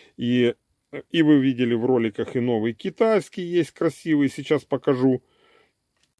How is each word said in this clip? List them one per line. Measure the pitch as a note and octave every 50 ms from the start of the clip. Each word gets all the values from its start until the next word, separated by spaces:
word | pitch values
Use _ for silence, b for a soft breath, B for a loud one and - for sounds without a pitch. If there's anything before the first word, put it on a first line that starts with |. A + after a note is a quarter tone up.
| B B B
и, | B A#2+ A#2+ B2 B2 A#2+ A#2 - - - - - - - - - D3 - -
и | - E3+ D#3
вы | D3+ D3+ C#3
видели | C3 C3+ B2+ A#2+ B2 A#2+ A#2+
в | A2+ A#2
роликах | B2 B2+ A#2+ A2+ A2+ - - A2+ - -
и | B2+
новый | A#2+ B2 A#2+ A2 G#2+ A#2+ A2+
китайский | - - F#3+ - - A3+ A3+ A3 G3 - - - -
есть | F3+ E3+ F3 F3 D#3 -
красивый, | - - E3+ E3 D3 - - E3 D#3 D3 C#3+ C3
сейчас | - - C#3 - D#3 C3+ -
покажу. | - C#3+ C3+ - - C3+ B2 B2+ C3+ B2+ B2+ - B B B B B B B B B B B - - - - - - - -